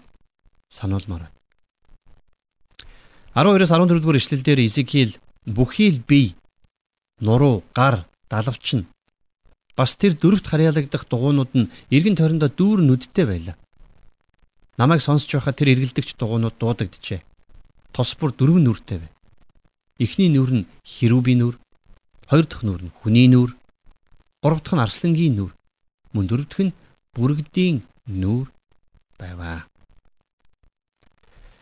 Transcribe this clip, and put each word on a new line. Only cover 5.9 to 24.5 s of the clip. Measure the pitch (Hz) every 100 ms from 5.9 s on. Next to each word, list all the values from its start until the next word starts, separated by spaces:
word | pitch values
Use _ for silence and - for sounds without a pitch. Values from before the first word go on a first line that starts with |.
л | 131
бие | - 143 107 - _ _ _ _ _ _ _ -
нуруу | 107 120 143 104 - 120
гар | 135 110 - _ -
далавчна. | 107 117 - - 131 - _ _ _ _ _ _ _ _ -
Бас | 131 -
тэр | 202 147
дөрөвт | 165 202 -
харьяалагдах | 156 160 151 135 135 -
дугуйнууд | 120 139 143 127
нь | 131 107 - -
эргэн | 135 202 170
тойрондоо | 160 160 147
дүүр | - 196 208 143
нүдтэй | 127 - - 127
байлаа. | 87 85 85 _ _ - - - _ _ _ _ _ _ -
Намайг | 135 165
сонсож | - 147 -
байхад | 139 139 -
тэр | 143 127
эргэлдэгч | 131 - - -
дугуйнууд | 110 113 113 -
дуудаджээ. | 113 117 95 - - 90 - _ _ - - _ -
Тос | - 120 -
бүр | 151
дөрвөн | - 135 175
нүртэй | 127 104 - 90
байв. | 80 _ _ _ _ _ _ _ _ -
Эхний | 120 - 185
нүр | 139 127 123
нь | 90 _ -
херүүбийн | - 117 127 123 123
нүр, | 120 120 _ _ _ - _ - -
хоёр | 147 160
дахь | -
нүр | 107 87 87
нь | -
хүний | 107 120 127
нүр, | 127 123 - _ _ _ - _ _ _ _
гурав | 147